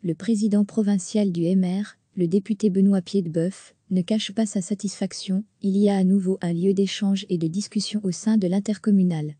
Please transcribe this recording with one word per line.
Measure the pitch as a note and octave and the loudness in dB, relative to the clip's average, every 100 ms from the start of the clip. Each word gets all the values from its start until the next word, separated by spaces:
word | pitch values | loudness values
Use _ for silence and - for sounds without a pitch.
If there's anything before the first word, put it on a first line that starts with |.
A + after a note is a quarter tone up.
Le | F3 D#3+ | -4 -4
président | F#3 A3 G#3+ G3+ G3+ | -2 0 2 2 2
provincial | - G3+ G3+ - G#3+ G3+ | 0 0 0 0 0 0
du | E3+ E3 | 0 2
M | F#3+ | 2
R, | F#3 F#3 G#3 - _ - | 2 -2 -6 -12 _ -2
le | E3+ | 0
député | G3 F#3+ G#3+ G#3+ | 0 0 -2 0
Benoît | F#3 G3 G3 | 4 4 4
Piedboeuf, | F3+ G3 E3+ E3 E3 - - _ _ | 0 -2 -2 -2 -2 -4 -18 _ _
ne | F#3 | -2
cache | F3 A3 - | 0 -2 -2
pas | G3 A3 | -4 -2
sa | G#3 | -2
satisfaction, | F3+ G3+ G3+ - F#3+ - - F#3+ G#3+ _ | -4 -4 -6 -6 -6 -6 -4 -4 -4 _
il | G3 F#3+ | -2 2
y | G3+ | 4
a | G3 | 4
à | |
nouveau | F#3 G3 F#3 F#3+ | 4 4 2 -2
un | F3 | -2
lieu | E3+ F#3+ | 0 0
d'échange | G3 G3 - G3+ G3 G3 | 2 0 0 -2 -2 -2
et | F3+ | -2
de | D#3+ | -2
discussion | F3 G#3 G#3+ G3 G#3 | -4 -4 -6 -4 -4
au | G3+ | -4
sein | E3+ - A3 | -4 0 0
de | F#3 | 2
l'intercommunal. | F#3+ G3+ G#3 - G3+ F3+ E3 D3+ D3+ | 0 -2 -4 2 4 4 0 -6 -10